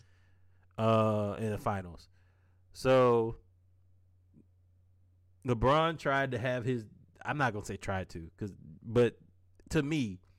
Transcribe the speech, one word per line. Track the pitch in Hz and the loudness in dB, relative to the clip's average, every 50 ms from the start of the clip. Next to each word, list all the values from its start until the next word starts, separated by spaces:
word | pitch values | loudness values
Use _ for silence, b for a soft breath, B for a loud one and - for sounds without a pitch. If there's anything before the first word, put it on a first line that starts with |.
| b b b b b b b b b b b b b b _ - | b b b b b b b b b b b b b b _ 0
uh, | 113 110 113 110 110 110 107 107 104 101 101 - | 2 4 4 4 4 2 2 0 0 -2 -4 -4
in | 113 110 | -4 -4
the | 104 98 | -4 -4
finals. | - 117 104 98 92 87 82 - - - _ _ _ _ _ _ _ _ _ _ _ _ - | -4 -4 -4 -4 -6 -10 -14 -18 -20 -20 _ _ _ _ _ _ _ _ _ _ _ _ -16
So | - - 131 131 127 127 123 120 117 113 113 117 - - _ _ _ _ _ _ _ _ _ _ _ _ _ _ _ _ _ _ - - _ _ _ _ _ _ _ _ _ _ _ _ _ _ _ _ _ _ _ - | -2 2 4 6 6 6 6 6 4 2 0 -4 -8 -14 _ _ _ _ _ _ _ _ _ _ _ _ _ _ _ _ _ _ -20 -20 _ _ _ _ _ _ _ _ _ _ _ _ _ _ _ _ _ _ _ -4
LeBron | 127 120 113 107 123 143 156 160 165 165 143 | -2 -2 2 2 2 4 4 2 0 -2 -2
tried | - 147 139 135 135 131 127 | -2 -2 0 0 0 -2 -4
to | 117 | -4
have | 110 131 127 127 110 | -2 -2 -4 -2 -2
his, | 123 127 120 110 104 - - - - _ - - | -2 -4 -4 -6 -10 -18 -20 -20 -20 _ -12 -8
I'm | - 127 147 | -6 -2 0
not | 139 123 104 | 0 0 -2
gonna | 104 101 | -4 -8
say | - 104 | -8 -10
tried | 95 - - 98 95 92 - | -8 -6 -6 -4 -4 -6 -8
to, | - 87 82 82 - | -10 -14 -14 -14 -10
'cause, | - 110 101 90 - - 76 80 - - | -10 -10 -10 -10 -12 -18 -20 -20 -18 -12
but | - 110 120 123 113 - - - - _ _ _ _ _ _ - - | 0 2 4 4 4 2 -4 -14 -20 _ _ _ _ _ _ -14 -4
to | - 160 143 | -2 -2 -2
me, | 139 160 156 127 107 92 92 - _ _ | 0 -2 -2 -2 -4 -6 -10 -16 _ _